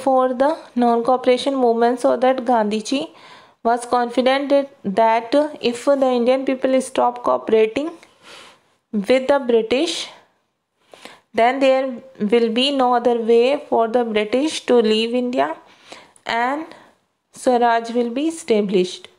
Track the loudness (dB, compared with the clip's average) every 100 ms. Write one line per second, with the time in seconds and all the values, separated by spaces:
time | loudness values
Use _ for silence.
0 | 0 2 2 0 -2 -2 -6 0 2 2
1 | 2 0 2 0 0 0 0 2 0 2
2 | 0 2 0 0 0 0 0 -2 -4 -4
3 | -6 -16 -20 -20 -20 _ -2 -2 -2 -2
4 | 0 0 0 0 2 0 0 _ -6 0
5 | 2 2 0 0 0 -4 -6 -2 0 0
6 | 2 0 2 0 -2 -2 0 0 0 -2
7 | -2 -2 -2 -2 2 2 2 -2 -8 -12
8 | _ _ -20 -20 -20 _ _ _ _ -6
9 | 0 0 2 0 2 0 2 -2 -2 -6
10 | -12 -18 _ _ _ _ _ _ _ -20
11 | -20 -20 _ 0 2 2 2 2 0 -8
12 | -14 -6 0 2 2 0 0 0 2 2
13 | 2 0 2 4 4 0 -2 -2 0 0
14 | 0 -2 -2 -2 -2 -4 2 2 4 0
15 | 0 -2 -2 -2 -4 -6 -16 _ -20 -20
16 | -20 _ -6 -4 -4 -4 -10 -18 _ _
17 | _ _ _ -6 0 2 2 0 -2 -4
18 | -2 -4 -6 -6 -2 0 2 0 -2 -6
19 | -20